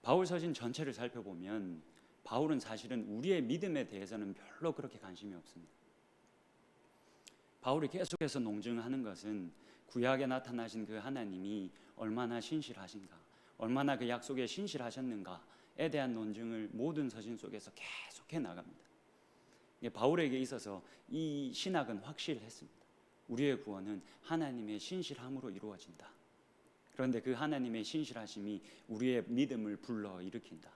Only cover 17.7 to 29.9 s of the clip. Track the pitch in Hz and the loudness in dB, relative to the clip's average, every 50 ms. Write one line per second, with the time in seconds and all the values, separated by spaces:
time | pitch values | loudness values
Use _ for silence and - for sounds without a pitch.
17.7 | - - - - - - - - - - - - 160 165 127 90 85 87 - - | -14 -12 -10 -8 -8 -8 -10 -12 -14 -16 -12 -4 -2 -2 -2 -2 -4 -8 -10 -12
18.7 | - - - - - - _ - - - - - - - - - - - - - | -16 -20 -20 -20 -20 -20 _ -20 -20 -20 -20 -20 -20 -20 -20 -20 -20 -20 -20 -20
19.7 | - - - 117 - 98 113 139 165 170 160 135 127 131 131 123 135 113 - 104 | -14 -6 -6 -4 0 6 6 6 8 8 6 4 4 2 2 0 -2 -4 -4 -4
20.7 | 98 92 - - - - - - 123 156 160 156 147 143 139 127 123 - - 190 | -6 -6 -8 -14 -20 -20 -8 -4 -2 0 0 2 0 0 -2 -2 -2 -2 0 2
21.7 | 185 160 135 117 113 95 98 135 151 - - - 147 113 107 117 - - - - | 2 2 2 2 -2 -4 -4 -8 -8 -4 -2 -2 -2 -2 -4 -10 -12 -14 -16 -18
22.7 | - - - - - - - - - - - - 117 120 143 143 131 - - 107 | -20 -20 -20 -20 -20 -20 -20 -20 -20 -20 -8 -4 2 4 4 4 4 2 0 -6
23.7 | 101 95 95 104 104 95 - - - - - - 160 160 156 139 127 120 107 104 | -6 -4 -2 -4 -4 -4 -6 -12 -20 -18 -4 -2 0 0 2 0 -2 -4 -2 -4
24.7 | 107 104 - - 185 185 175 - 143 127 123 131 139 131 123 113 90 98 - 107 | -4 -4 -4 -4 -2 -2 -2 -4 -6 -8 -6 -6 -6 -4 -4 -6 -6 -6 -6 -8
25.7 | 98 85 - - 85 - - - - - - - - - _ _ _ - - - | -8 -10 -14 -16 -18 -18 -18 -20 -20 -20 -20 -20 -20 -20 _ _ _ -20 -20 -20
26.7 | _ _ _ - - - 131 127 120 113 - 127 127 117 135 151 151 135 127 120 | _ _ _ -12 -2 2 2 4 4 4 2 2 2 2 2 2 2 2 2 0
27.7 | 113 113 107 - - 156 151 - - 117 107 104 - 107 101 104 104 95 - - | 0 0 -2 0 0 -2 -2 -2 -4 -6 -8 -6 -8 -6 -4 -2 -4 -4 -6 -12
28.7 | - - - - 113 107 123 127 123 117 95 - 120 123 143 - 131 113 107 107 | -20 -20 -8 -6 -2 2 4 6 6 4 4 4 4 4 4 4 2 0 0 -2
29.7 | 104 - - - | -2 -4 -2 -2